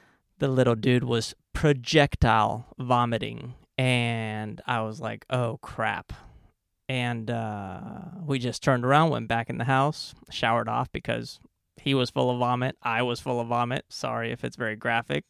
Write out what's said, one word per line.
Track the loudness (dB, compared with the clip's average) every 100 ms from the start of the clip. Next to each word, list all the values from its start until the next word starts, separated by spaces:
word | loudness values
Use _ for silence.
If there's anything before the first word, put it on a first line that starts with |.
| _ _ _ _
the | 2
little | 4 4 4
dude | 4 4
was | 2 0 -2 -10 _
projectile | 0 2 2 4 4 4 4 4 6 4 0 -8 -8
vomiting. | 2 2 2 0 -4 -8 -12 -16 _ 0
And | 2 2 2 -2 -4 -6 -8 -8 -4
I | -4
was | -4 -6
like, | -8 -10 -4
"Oh, | -2 -2 -4
crap." | -10 -4 -2 -2 -8 -16 -18 -20 _ _ _ _ -6
And, | -4 -2 -4 -4
uh, | -4 -4 -6 -10 -10 -12 -14 -14 -10 -4
we | -2
just | -2 -2
turned | 0 2
around, | 4 4 4
went | 2 -2
back | -2 -2
in | -2
the | 0
house, | 2 2 -2 -12 -18 -14
showered | -2 2 2 0
off | -2 -4
because | -6 -4 -4 -6 -16 _ _ _ -6
he | 0
was | 2 2
full | 2 0
of | 2
vomit. | 0 2 -2 -4
I | -2 0
was | 0 -2
full | -4 -4
of | 0
vomit. | -2 0 -4 -6
Sorry | -8 -6 -4 -6
if | -6
it's | -8 -6
very | -6 -4
graphic, | -2 -2 0 -6